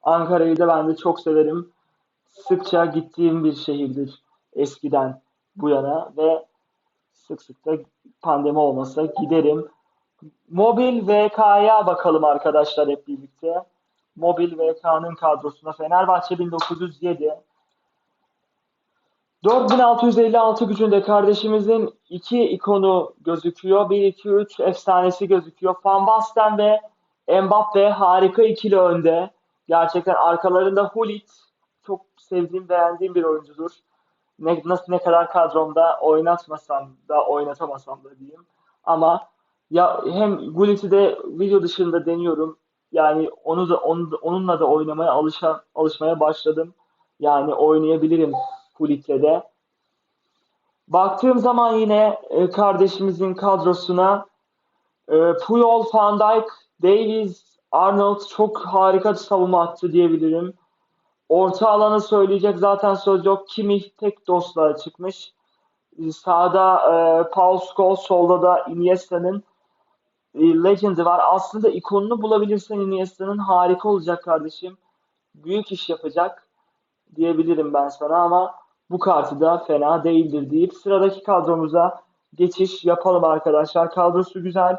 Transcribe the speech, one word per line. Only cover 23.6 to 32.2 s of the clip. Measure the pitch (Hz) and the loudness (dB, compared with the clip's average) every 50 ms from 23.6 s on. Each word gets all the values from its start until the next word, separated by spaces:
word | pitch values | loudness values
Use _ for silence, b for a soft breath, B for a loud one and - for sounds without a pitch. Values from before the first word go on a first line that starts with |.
| - 185 196 202 208 180 | -2 0 2 2 2 2
Bir, | 196 202 196 | 0 2 2
iki, | 196 190 _ - 208 | 0 -2 _ -4 0
üç | 196 202 208 208 - - | 0 0 0 -2 -6 -2
efsanesi | - 180 180 - - - 185 180 180 180 180 180 202 180 | -2 -2 -2 -2 -2 0 2 2 2 0 -2 -2 0 0
gözüküyor. | 196 180 165 160 _ _ 185 185 185 - _ | 0 0 0 -4 _ _ -4 -4 -4 -2 _
Van | 196 196 196 196 202 | 0 0 2 2 2
Basten | 220 220 220 220 - 226 214 214 214 208 | 2 2 0 -2 0 0 2 2 2 2
ve | 208 214 214 214 214 - _ _ _ _ _ _ _ - 165 190 | 2 2 2 0 -2 -8 _ _ _ _ _ _ _ 0 0 0
Mbappe | 190 190 208 214 214 214 208 196 196 208 | 2 2 2 2 2 0 2 2 2 2
harika | 202 - 202 180 185 185 190 185 185 233 226 | 2 2 2 2 4 4 2 2 4 4 2
ikili | 220 - - - 214 196 190 | 2 2 -2 0 0 2 4
önde. | 185 175 170 170 156 165 165 170 180 190 _ _ _ _ _ _ _ - | 4 4 2 2 2 2 2 2 -2 -4 _ _ _ _ _ _ _ 0
Gerçekten | 165 170 - - - 180 170 190 185 | 0 2 2 0 -2 -4 -2 -2 0
arkalarında | - 143 170 170 170 170 190 180 185 185 196 190 196 202 202 | 2 2 2 0 0 0 0 0 2 0 2 0 0 -2 -2
Hulit. | - 226 226 202 208 208 _ _ _ _ _ _ _ _ _ _ _ _ _ | -2 -4 -4 -4 -6 -12 _ _ _ _ _ _ _ _ _ _ _ _ _
Çok | - 196 185 _ _ _ | -12 -12 -12 _ _ _
sevdiğim, | _ | _